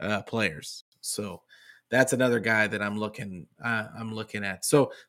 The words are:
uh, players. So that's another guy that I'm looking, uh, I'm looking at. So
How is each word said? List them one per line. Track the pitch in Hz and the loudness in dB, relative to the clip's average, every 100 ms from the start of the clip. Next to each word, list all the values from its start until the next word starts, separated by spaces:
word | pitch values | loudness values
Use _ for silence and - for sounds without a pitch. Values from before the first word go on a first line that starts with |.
uh, | 95 104 | -2 -2
players. | - 117 101 73 - - - _ | -2 -2 -2 -2 -12 -14 -18 _
So | - - 104 87 _ - - - - | -8 -6 -6 -10 _ -20 -20 -20 0
that's | 123 131 | 4 4
another | 123 127 120 | 4 4 4
guy | 104 110 104 | 2 2 2
that | 104 | 0
I'm | 101 104 | -2 -2
looking, | 107 - 101 90 73 _ | -4 -6 -12 -12 -16 _
uh, | 117 113 107 113 | -4 -4 -4 -10
I'm | 113 | -8
looking | 110 110 107 | -8 -8 -6
at. | 101 92 | -6 -6
So | - 147 127 - | 4 4 4 0